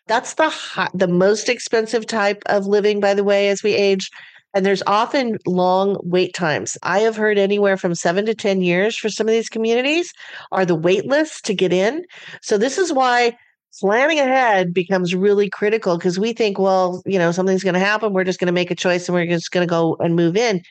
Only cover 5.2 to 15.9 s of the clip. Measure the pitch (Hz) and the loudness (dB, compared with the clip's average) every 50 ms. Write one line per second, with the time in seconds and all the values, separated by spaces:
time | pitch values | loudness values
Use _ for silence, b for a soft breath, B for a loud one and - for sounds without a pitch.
5.2 | 254 233 214 - - - 180 180 180 185 185 190 196 202 196 - - 175 175 180 | 0 -2 -4 -4 -4 -2 0 2 2 4 2 2 2 0 0 -2 -4 -2 0 0
6.2 | 185 - - - 175 156 143 104 95 - - - - - 175 196 220 226 220 214 | 0 0 -2 -2 -2 -2 0 -2 -4 -6 -10 -8 -4 -2 0 2 2 0 0 0
7.2 | 214 214 208 202 196 196 202 208 202 196 190 190 - 180 175 - - 180 170 196 | 0 0 2 2 2 2 2 2 2 2 2 0 0 -2 -4 0 -2 -2 0 0
8.2 | 214 220 226 - - 208 196 190 185 175 170 180 196 220 226 - - 214 196 - | 0 -2 -4 -2 -2 -2 0 0 2 2 2 2 0 0 -2 -4 -6 -6 -4 -2
9.2 | 208 220 220 226 220 - - 226 220 226 233 247 254 277 311 339 349 - - B | 0 0 0 0 -2 -4 -4 -4 -2 0 0 0 0 0 0 -2 -2 -4 -10 B
10.2 | B B B B B B - 190 190 170 175 165 160 175 190 214 - 240 269 302 | B B B B B B -2 0 0 2 0 0 2 2 2 2 0 0 0 0
11.2 | 311 311 - - - - 202 180 190 175 180 180 190 220 277 330 359 B B B | 0 -2 -4 -10 -6 -6 -2 0 0 0 2 2 0 0 -2 -4 -10 B B B
12.2 | B B B B B - 226 202 220 269 262 392 370 320 311 262 262 254 240 240 | B B B B B -2 0 0 0 0 0 -2 -2 -2 0 0 2 2 2 2
13.2 | 240 233 233 b b b b b _ _ _ - 202 196 208 233 269 311 330 302 | 2 0 -2 b b b b b _ _ _ -4 -2 0 2 2 2 2 2 2
14.2 | 277 254 262 269 254 233 208 190 185 175 175 185 175 180 196 185 180 175 185 180 | 2 2 2 2 2 4 2 2 2 0 -2 -4 -2 0 0 0 0 -2 -2 0
15.2 | 190 208 202 202 202 196 - - 208 208 214 220 - 196 | 2 2 4 2 2 0 -2 -2 -2 0 0 0 0 -2